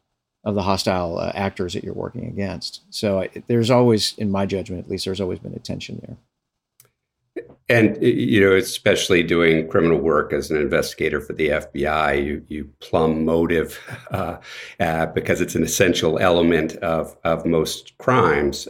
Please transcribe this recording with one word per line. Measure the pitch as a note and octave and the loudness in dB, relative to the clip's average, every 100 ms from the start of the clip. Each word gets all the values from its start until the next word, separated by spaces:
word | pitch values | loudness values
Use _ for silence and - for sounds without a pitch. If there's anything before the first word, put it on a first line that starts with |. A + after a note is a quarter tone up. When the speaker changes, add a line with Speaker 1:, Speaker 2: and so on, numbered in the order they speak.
| _ _ _ _ | _ _ _ _
Speaker 1:
of | G#2+ | -4
the | G2+ | -2
hostile, | F#2+ F#2+ - F#2 F2 F2 | 0 0 0 -2 -2 -4
uh, | E2+ | -6
actors | F2+ G2 - F2+ | -4 -6 -4 -6
that | F#2 | -6
you're | F#2 F2+ | -8 -8
working | F2+ - E2+ | -8 -8 -10
against. | F#2 G2 F2 - - _ | -8 -8 -8 -12 -16 _
So | - G#2+ F#2+ | -4 -2 0
I, | F#2 - - | -2 -10 -2
there's | A#2+ A#2 | 0 4
always, | B2 B2 A2 - - | 4 6 4 0 -4
in | G#2+ | -4
my | G2 G2 | -2 -2
judgment | F#2+ F2+ F#2 E2+ | -4 -6 -10 -8
at | |
least, | F#2 - | -6 -6
there's | F#2+ | -4
always | F#2+ F#2 | -6 -6
been | F#2+ F2+ | -10 -14
a | |
tension | - F#2+ - - - | -10 -12 -10 -14 -14
there. | - _ _ _ _ _ _ _ _ _ _ _ - - - - | -20 _ _ _ _ _ _ _ _ _ _ _ -16 -16 -20 0
Speaker 2:
And, | A#2+ A2 - | 4 4 4
y-, | B2+ | 2
you | - A#2+ A2+ | 2 2 4
know, | G2 F#2+ | 6 6
especially | F2+ - - F2+ - F2+ | 2 -2 2 2 4 2
doing | E2 F2 E2+ D#2+ D#2+ | 4 4 4 4 2
criminal | G#2 E2 D#2 | 2 4 2
work | D2+ D2 D2 | 2 0 0
as | D2 C#2+ | -4 -2
an | D2+ | -2
investigator | C#2+ D#2 - - D#2 D2 | 0 0 -2 -2 -2 -2
for | - | -6
the | - D2+ | -4 -2
F | D2+ - | -2 -4
B | C#2 C#2+ | -4 -2
I, | D2+ D2+ | 0 0
you, | C#2 C#2+ D2 - | 0 -2 -6 -10
you | D2+ D2 _ | -12 -14 _
plumb | - F2 D#2+ D#2 | -4 0 0 0
motive, | D#2+ E2 E2 E2+ D2+ - - - | 0 2 2 0 -2 -8 -16 -18
<laughs> | - | -10
uh, | - E2+ F2 - - - - | -6 -6 -8 -14 -18 -18 -4
uh, | F2 D#2+ D#2+ | -2 0 -2
because | - - F2 | -2 -2 0
it's | F2 F2 | 0 -2
an | |
essential | D#2+ - F#2+ F2 E2 D#2 | -2 2 2 4 0 2
element | F#2 F2 E2+ E2+ D#2+ - | 2 4 4 2 0 -4
of, | E2+ D#2+ D#2+ - | -4 -2 -4 -6
of | E2+ D#2+ F2 | -2 -2 0
most | E2 D#2 - - _ | 0 0 -6 -14 _
crimes, | - B2+ F2 D2 D2 C#2 - | 0 2 4 2 0 -4 -8